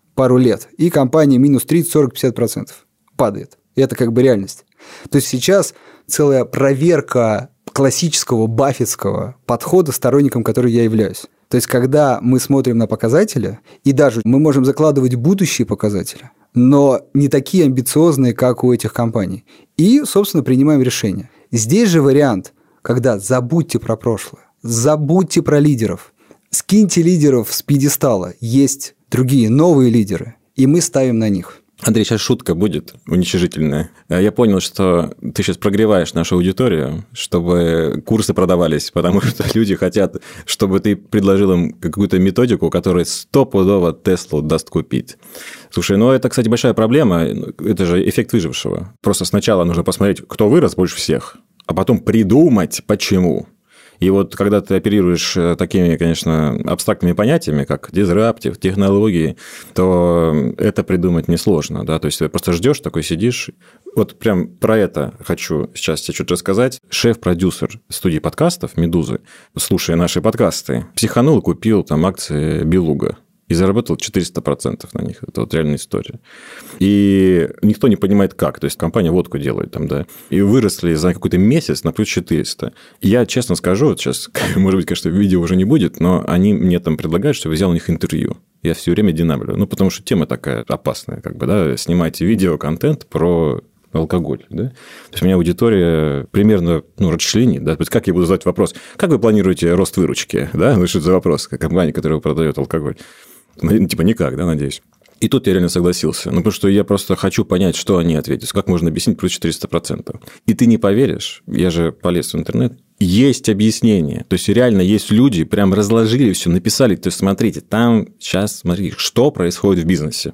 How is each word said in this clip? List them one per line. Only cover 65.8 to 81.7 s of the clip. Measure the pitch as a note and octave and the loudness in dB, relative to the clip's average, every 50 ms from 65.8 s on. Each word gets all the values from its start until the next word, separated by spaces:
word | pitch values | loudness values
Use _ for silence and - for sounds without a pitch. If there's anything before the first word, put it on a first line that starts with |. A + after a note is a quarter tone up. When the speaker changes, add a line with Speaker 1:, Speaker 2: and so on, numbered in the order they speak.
| - - D#2+ - | -6 -4 -4 -6
Speaker 2:
тебе | - - - | -6 -8 -8
чуть | - F2+ - | -6 -4 -4
рассказать. | F2 F2 - F#2+ G2 G#2+ B2+ C3+ B2+ - _ - | -4 -4 -2 -2 0 0 0 -2 -4 -8 _ -10
Шеф-продюсер | - - - A#2 A2 - - - F2+ E2+ F#2+ F2 - - - - - - _ - | -6 -2 0 0 0 0 -2 -2 0 0 0 -2 -2 -4 -8 -8 -8 -12 _ -14
студии | - - - F2 D#2+ - | -10 -4 -2 -2 -2 -2
подкастов | - E2+ - - D3+ F3 F3 - - - - | -4 -4 -2 0 0 0 -2 -4 -10 -8 -4
«Медузы», | - E2+ E2+ E2+ F2 D#2 - - - _ _ - - - _ - | -2 -2 0 0 -2 -2 -2 -6 -8 _ _ -20 -20 -20 _ -10
слушая | - - - - F2 - - - | -8 -4 -2 -2 -2 0 0 0
наши | - F2 - - - | 0 0 0 -2 0
подкасты, | C#3+ A2+ G#2 - A2 E2+ - - - - C2 A#1+ - - - | 0 0 0 2 0 0 0 -4 -6 -6 -6 -6 -6 -8 -6
психанул | - A#2 A2+ - A#2+ B2 D#3 D#3 G2+ | -4 -4 -2 0 2 2 4 2 2
и | |
купил | - F#2 E2 - - A2 A2 F#2+ D#2 | 2 -2 -4 -2 0 0 0 0 0
там | - D2+ D#2 E2+ | 0 -2 0 0
акции | F#2+ F2+ - - - D2+ D2 D#2 D#2+ D#2 C#2+ D2 | -2 -2 -4 -8 -6 -4 -4 -2 -2 -2 -2 0
«Белуга». | D#2 E2+ F#2 E2+ D#2+ C#2+ C#2 - - - - _ _ _ _ _ - | 0 2 2 2 0 -2 -2 -4 -6 -6 -8 _ _ _ _ _ -2
И | - | 0
заработал | E2 F#2+ F#2+ G2 A#2 A#2+ - - | 2 2 2 2 0 -2 -2 -4
четыреста | - - - - - F3 - - - | -6 -6 -4 -4 -4 -4 -4 -6 -6
процентов | - - C#2+ - - - - - - - - | -4 -4 -4 -4 -4 -8 -8 -8 -12 -12 -10
на | - | -8
них. | - - - - - | -8 -8 -10 -12 -14
Это | - - - | -10 -6 -6
вот | A1+ - - | -6 -4 -2
реальная | D#2+ D#2+ D2 D2 | -2 -2 -2 -2
история. | - - - - - - - - - _ _ - - - - - - - - - | -4 -6 -8 -8 -8 -8 -8 -16 -20 _ _ -20 -20 -20 -20 -20 -20 -20 -12 -4
И | - F#2+ G3 G#3 G3+ G2+ G2 - - - F#2 F#2 E2+ D#2 - - - - | 0 2 2 4 4 4 4 4 4 4 4 4 2 0 -2 -4 0 0
никто | G#2 G#2+ - - | 0 0 2 2
не | B2+ G2+ | 0 2
понимает, | E2+ - F#2+ G#2 G2+ G2 F#2 - | 2 0 0 2 2 2 0 0
как. | - F#2 C#2+ - - | -2 -4 -4 -4 -4
То | C#2+ | -6
есть | C#2 - | -6 -6
компания | - E2+ E2+ - A2+ F#2 D#2+ | -4 -6 -2 0 0 0 2
водку | E2+ F2+ E2+ - - D2 | 2 0 -2 -2 -4 -6
делает | C#2+ C2+ G#1+ - - - | -4 -4 -4 -4 -6 -8
там, | - A#1+ - | -8 -8 -6
да. | - C#2+ C#2+ - - - - - - | -4 -4 -6 -6 -10 -14 -20 -10 -4
И | D2 F#2 | 0 0
выросли | G2+ G2 A2+ C3 A2 F#2+ - - - E2+ E2 | 2 4 4 4 2 2 -2 -2 -2 -2 0
за | D2+ E2 F2+ F2 | 0 0 -2 -2
какой-то | - - F2 F2+ F2+ | -2 -4 -2 0 2
месяц | F#2+ A2+ C#3+ E3 - - | 2 2 2 0 0 -2